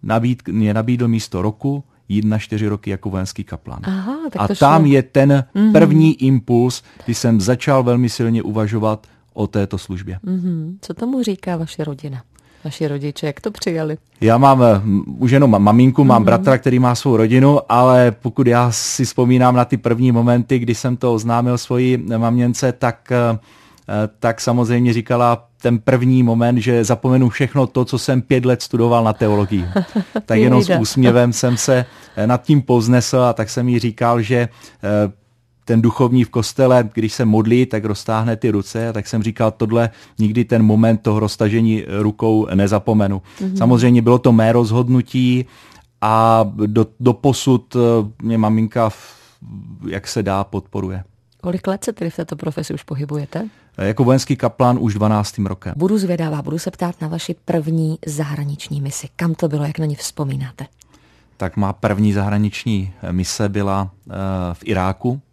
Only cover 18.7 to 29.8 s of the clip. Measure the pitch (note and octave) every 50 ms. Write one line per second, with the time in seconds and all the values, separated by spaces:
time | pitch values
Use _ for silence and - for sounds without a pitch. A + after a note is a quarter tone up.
18.7 | A2+ - - - - - C3+ A2+ - - B2+ A#2+ B2+ B2+ B2+ B2+ B2 B2 A#2+ -
19.7 | - A2+ - A#2 A#2 A2+ B2+ B2+ A#2+ A#2 A#2 A#2+ A#2+ A#2+ A#2 - C3+ B2+ A#2+ A#2
20.7 | A#2+ - - C3 B2 B2 - B2+ A#2+ A2 G#2+ A#2+ A#2 A#2 B2 B2 B2 A#2+ - -
21.7 | B2 B2 B2+ B2+ B2+ B2 - F2+ A#2 A2 A#2 A#2 A#2 B2 A#2+ A#2+ A#2+ - - C3
22.7 | B2 - - B2 A2+ - _ - B2+ B2 A#2+ A#2 A2+ A2 _ _ _ _ _ _
23.7 | _ _ _ - G#2 G#2 G#2+ G#2+ _ _ - A#2+ A#2 - - - A#2+ B2 A#2+ A2
24.7 | A#2+ A#2+ B2 B2 A2+ A2+ A2 - B2+ A#2+ A#2+ A#2+ A#2 A2+ _ _ _ _ - B2
25.7 | B2 A2+ A2 - C3 B2 A#2+ B2+ C3 C3 B2+ A#2 A2+ A#2 A#2 A#2+ B2 B2 G#2+ B2
26.7 | B2 A#2 A2+ G#2 B2 A2+ - C3 B2+ C3 C3 A#2+ G#2 - C#3+ B2 - C#3+ C3 A#2
27.7 | _ B2+ B2+ A#2+ - A#2+ - - C3+ B2+ A2+ _ C#3 B2+ B2 B2+ B2 A#2 - -
28.7 | - A#2+ A#2 A#2 A#2+ A#2+ A#2 A2 G#2+ - A#2+ G#2+ G#2 G#2 G#2 F#2+ A2 G2 F2 F2
29.7 | F#2 G3+